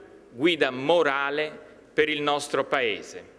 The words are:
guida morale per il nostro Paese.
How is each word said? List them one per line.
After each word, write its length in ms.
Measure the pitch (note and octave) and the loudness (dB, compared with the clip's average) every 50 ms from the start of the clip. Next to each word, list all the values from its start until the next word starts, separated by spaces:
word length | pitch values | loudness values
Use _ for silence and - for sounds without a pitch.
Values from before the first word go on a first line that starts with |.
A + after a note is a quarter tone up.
| - - - - - - | -20 -20 -20 -20 -20 -20
guida 400 | - A#2 C#3 F3+ E3+ D3 D3 C3+ | -8 0 0 0 2 2 2 0
morale 840 | B2+ B2+ C3+ D3+ E3+ F3 D#3+ C#3+ C3+ C#3 C#3 C#3 C#3+ D3+ D3+ D#3 D3+ - - - - - - - - | 0 -2 0 2 4 4 4 2 2 0 -2 -2 -2 -4 -4 -6 -8 -14 -18 -20 -20 -20 -20 -6 0
per 160 | - D3+ D3+ | 0 0 0
il 120 | D3+ D3 | 0 -2
nostro 440 | D3 D3 D3 C#3+ C#3 - - C3+ C3+ | 0 0 0 0 -2 -2 -2 -2 0
Paese. 580 | - D3+ C#3 B2+ A2+ G2 E2+ - - - F2+ F2 - - | 0 0 0 0 0 -2 -4 -8 -12 -16 -18 -18 -18 -20